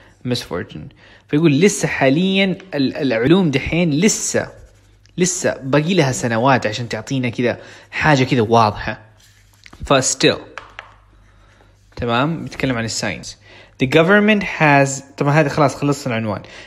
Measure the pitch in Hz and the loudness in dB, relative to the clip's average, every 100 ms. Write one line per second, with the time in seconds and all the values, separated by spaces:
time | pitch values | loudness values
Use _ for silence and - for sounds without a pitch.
0 | - _ 123 123 - 87 - - - _ | -20 _ -6 -6 -6 -8 -10 -14 -18 _
1 | - - - 147 165 139 196 - 151 - | -20 -20 -4 2 2 4 2 2 -4 0
2 | 135 147 185 190 196 175 - 147 131 - | 2 2 0 0 0 -2 -6 -4 -4 -2
3 | 143 113 131 180 175 131 - 165 175 143 | -2 0 2 4 2 0 -2 -2 0 2
4 | 202 - - 110 - - - _ _ _ | 0 0 -4 -4 -6 -12 -20 _ _ _
5 | _ - 180 - 123 - 135 147 156 185 | _ -4 -2 -2 -4 -4 -2 0 0 0
6 | 135 123 123 113 131 123 110 107 117 110 | 0 0 -2 0 2 2 0 -6 -6 -8
7 | 107 135 123 107 120 101 - - - - | -6 -4 -4 -2 -2 -2 -10 -20 -12 -2
8 | 160 139 127 131 110 117 107 104 - 107 | 2 2 2 2 4 4 4 0 -8 -10
9 | - _ _ _ _ _ - - - 139 | -14 _ _ _ _ _ -20 -10 0 2
10 | 127 - 147 - - - - - - _ | 2 0 0 0 -8 -20 -20 -20 -20 _
11 | _ _ _ _ _ _ _ _ _ - | _ _ _ _ _ _ _ _ _ -8
12 | 123 120 147 165 127 - 135 120 110 - | -2 0 0 -2 -8 -6 -4 -2 -4 -6
13 | 110 69 - - - - - - 131 156 | -6 -8 -12 -20 -20 -20 -14 -4 2 4
14 | 165 208 208 214 180 - 156 139 135 135 | 6 4 4 2 -2 0 4 4 2 -2
15 | - - 143 147 147 151 143 - 143 143 | -12 -4 0 2 2 2 0 0 -4 -2
16 | 131 113 110 98 - - | -4 -4 -4 -6 -10 -20